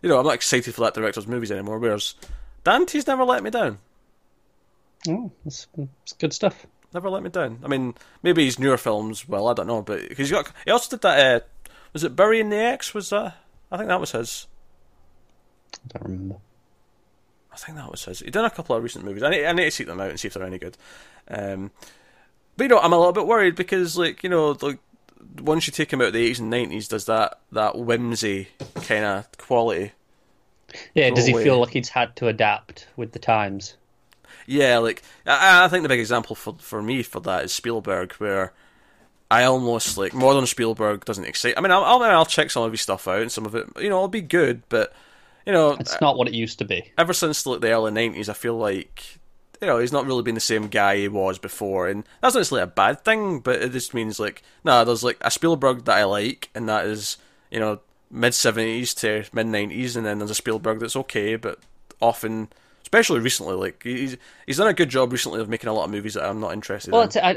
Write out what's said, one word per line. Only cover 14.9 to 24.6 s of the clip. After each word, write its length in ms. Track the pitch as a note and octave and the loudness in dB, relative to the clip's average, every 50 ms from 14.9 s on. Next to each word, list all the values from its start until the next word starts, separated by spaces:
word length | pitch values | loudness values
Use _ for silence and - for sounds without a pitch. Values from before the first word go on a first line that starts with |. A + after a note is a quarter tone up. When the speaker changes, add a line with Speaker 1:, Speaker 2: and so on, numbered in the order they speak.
| _ _ - - _ _ _ _ _ _ _ _ _ _ _ _ - | _ _ -20 -20 _ _ _ _ _ _ _ _ _ _ _ _ -20
Speaker 2:
I 240 | - - - - | -20 -20 -16 -16
don't 60 | - E2 | -14 -10
remember. 320 | F#2+ F#2+ F#2 F#2+ F#2+ G2 - _ _ _ _ _ _ _ _ _ _ _ _ _ _ _ _ _ _ _ _ _ _ | -10 -10 -8 -10 -12 -12 -14 _ _ _ _ _ _ _ _ _ _ _ _ _ _ _ _ _ _ _ _ _ _
Speaker 1:
I 40 | - | -20
think 200 | - - D#3+ D#3 | -20 -18 -16 -16
that 120 | D3+ C3+ - | -16 -14 -14
was 160 | - - - | -14 -14 -12
his. 140 | - F#2 - | -12 -12 -12
He 100 | - - | -10 -4
done 160 | - G#3 A#3 | -2 0 -2
a 40 | A3 | -2
couple 260 | - - D#3+ - A#2+ | -4 -6 -4 -2 -2
of 80 | A2+ A#2 | -2 -2
recent 220 | A#2+ - - - | -6 -8 -10 -10
movies. 180 | G2+ G2 G#2 B2+ | -10 -6 -2 0
I 60 | D3+ | 0
need, 160 | F#3 D#3 D3 | 0 2 0
I 60 | E3 E3+ | 0 2
need 120 | F3+ E3+ | 2 2
to 60 | D#3 | 0
seek 160 | - - A#2 | 0 -4 -8
them 120 | - F2 F#2+ | -8 -6 -6
out 100 | G2 F#2 | -6 -6
and 100 | D2+ - | -6 -8
see 80 | - | -8
if 60 | G2 - | -8 -8
they're 100 | F#2+ F#2 | -8 -10
any 160 | F#2 F#2 F2+ | -8 -10 -10
good. 180 | - F2+ - _ _ - - - - - _ - _ - | -12 -14 -16 _ _ -20 -20 -20 -20 -20 _ -20 _ -12
Um, 420 | - G#2 G2+ G2 G2 F#2+ G2 G2+ _ _ - - _ _ _ _ _ _ _ _ _ _ _ _ - | -10 -8 -6 -6 -6 -8 -10 -12 _ _ -20 -20 _ _ _ _ _ _ _ _ _ _ _ _ -4
but, 80 | - C4 | -2 2
you 20 | C4+ | 4
know, 100 | A#3+ - | 4 6
I'm 140 | D#3+ E3+ F3 | 6 4 6
a 40 | |
little 160 | E3+ F3 F3+ F3 | 6 6 4 4
bit 120 | G#3+ D#3 | 2 0
worried 280 | F#3 A#3 A3 G3 F3+ E3 | 2 2 4 4 2 2
because, 420 | - F3 - G3 F#3 F3+ E3 D#3+ | 0 -4 -2 -2 -2 -2 -2 -2
like, 260 | F3+ E3+ D#3 - - - | -2 -2 -2 -2 -6 -4
you 60 | F#3 | 0
know, 280 | F3+ D#3+ D#3 D3 C#3+ - | 2 2 2 2 0 -2